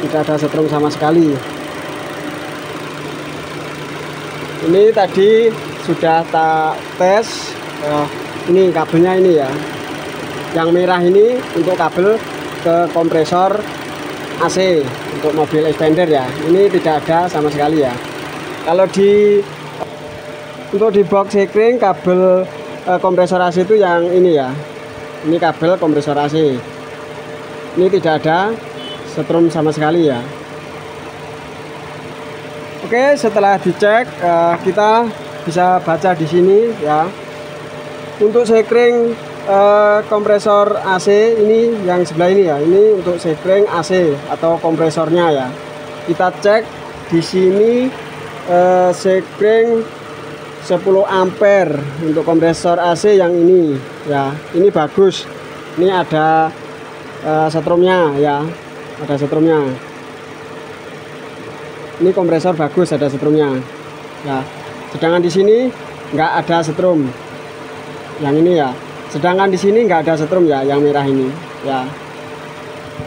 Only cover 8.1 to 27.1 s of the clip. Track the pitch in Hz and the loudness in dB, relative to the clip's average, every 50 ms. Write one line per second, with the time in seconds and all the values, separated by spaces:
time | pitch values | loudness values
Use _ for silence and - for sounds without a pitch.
8.1 | - - - - - - - - 175 185 190 180 160 160 156 - - 165 170 185 | -6 -10 -10 -10 -10 -8 -2 2 4 4 4 4 2 0 0 0 2 4 4 4
9.1 | 185 190 185 185 175 151 139 131 139 147 151 - - - - - - - - - | 4 4 4 6 4 4 2 0 -2 -6 -8 -10 -10 -12 -12 -12 -12 -12 -12 -12
10.1 | - - - - - - - - - 170 165 165 170 175 180 180 180 180 175 175 | -12 -12 -12 -10 -10 -10 -10 -6 -4 -2 0 2 2 2 2 2 2 2 2 4
11.1 | 185 202 214 233 254 247 262 - - 170 160 170 185 170 170 151 - 175 180 202 | 6 6 6 6 4 0 -4 -4 -4 -2 0 0 0 0 0 0 0 2 2 2
12.1 | 220 226 - - - - - - - - - 170 165 170 175 165 - 165 165 165 | 2 0 -2 -6 -10 -10 -10 -10 -10 -4 -2 0 2 2 2 0 0 0 0 2
13.1 | 156 165 156 151 180 175 185 190 190 208 202 - - - - - - - - - | 2 2 2 2 2 2 2 2 2 -2 -4 -6 -10 -12 -12 -12 -12 -10 -10 -10
14.1 | - - - - - - 165 165 - 185 190 190 180 156 139 127 123 - - - | -10 -10 -10 -10 -4 -2 -2 0 0 2 2 2 2 2 0 -2 -6 -8 -10 -10
15.1 | - 151 147 156 147 156 151 143 - 151 156 156 147 - 160 156 156 170 180 165 | -8 -4 -2 -2 0 0 0 0 0 0 2 0 0 2 2 2 4 2 2 2
16.1 | 151 139 127 127 131 151 151 156 170 185 202 202 180 180 - 160 156 147 143 - | 2 0 0 -2 -4 -4 0 2 4 4 4 4 4 2 2 0 0 0 0 0
17.1 | 160 165 180 180 170 156 147 151 147 147 147 147 156 156 139 127 120 123 - - | 0 2 2 0 0 0 -2 0 0 0 0 0 2 2 0 0 -2 -6 -8 -10
18.1 | - - - - - - - - - - - 156 170 185 190 180 185 190 196 202 | -12 -12 -12 -12 -12 -12 -12 -12 -12 -8 -2 0 2 2 2 2 4 4 4 6
19.1 | 202 208 208 208 202 202 202 - - - - - - - - - - - - - | 6 6 6 6 4 4 2 0 -8 -14 -14 -14 -12 -10 -10 -10 -10 -12 -14 -14
20.1 | - - - - - - - - - - - - - 196 208 226 190 202 202 160 | -14 -14 -14 -14 -14 -14 -14 -14 -14 -14 -8 -4 0 2 2 4 4 4 4 4
21.1 | 202 202 196 196 208 202 196 190 - 208 220 233 247 247 226 196 180 151 - 180 | 4 2 2 2 2 0 0 2 2 4 4 4 4 4 2 2 2 0 0 2
22.1 | 180 180 185 185 185 185 185 185 - - - - - - - - 180 180 180 185 | 2 4 6 6 4 4 2 -2 -6 -10 -12 -12 -12 -8 -2 -2 0 0 2 2
23.1 | 185 180 185 180 190 180 180 175 165 180 185 180 220 214 196 180 175 170 170 175 | 2 2 2 2 2 2 2 2 2 0 2 4 4 4 4 4 2 2 2 2
24.1 | 175 185 180 180 165 143 131 127 135 147 147 - - - - - - - - - | 4 4 4 6 4 2 2 -2 -4 -8 -10 -12 -14 -14 -16 -16 -14 -14 -14 -14
25.1 | - - - 151 165 170 165 160 151 - 160 165 185 180 180 160 151 147 143 175 | -14 -6 -2 -2 0 0 0 0 0 0 0 0 2 2 2 0 0 0 0 0
26.1 | 147 147 147 147 143 160 160 147 131 123 - - - - - - - - - - | 0 0 0 0 0 2 2 2 0 -2 -6 -10 -14 -14 -14 -14 -14 -14 -14 -14